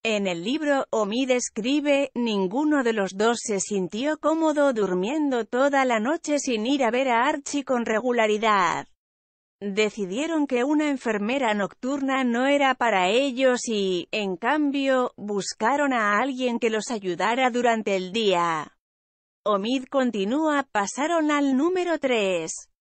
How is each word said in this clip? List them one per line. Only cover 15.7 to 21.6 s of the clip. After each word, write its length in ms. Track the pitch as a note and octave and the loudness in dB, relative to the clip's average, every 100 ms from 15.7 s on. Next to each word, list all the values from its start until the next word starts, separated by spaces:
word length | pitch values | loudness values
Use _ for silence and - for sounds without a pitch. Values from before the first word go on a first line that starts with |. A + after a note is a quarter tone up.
| C#4+ D4 | 2 0
a 260 | B3 G#3 G#3 | 0 2 2
alguien 400 | C4 B3+ B3+ A#3 | 0 -2 -2 0
que 100 | A#3 | 0
los 220 | A3 - | -2 -4
ayudara 580 | A3+ F#3+ E3+ F#3+ A#3+ B3+ | -6 -4 -2 0 2 0
durante 460 | A#3+ A#3+ A3+ G#3+ F#3+ | 2 2 0 0 -2
el 160 | F#3 | -2
día. 680 | G#3 G#3+ F3 E3+ D#3+ - _ _ _ _ _ _ _ | 0 2 2 0 -2 -6 _ _ _ _ _ _ _
Omid 420 | - G3+ G#3+ C4 B3+ | -2 0 0 -4 -2
continúa, 840 | C#4 B3+ A3 G3 C4+ D#4+ C#4+ C4 | 0 0 0 -2 0 0 -2 -2
"Pasaron 600 | G#3 G3 - D4+ E4+ D4+ | -4 -4 -4 -2 0 2
al 260 | D4 C#4 | 2 2
número 400 | C4 | 2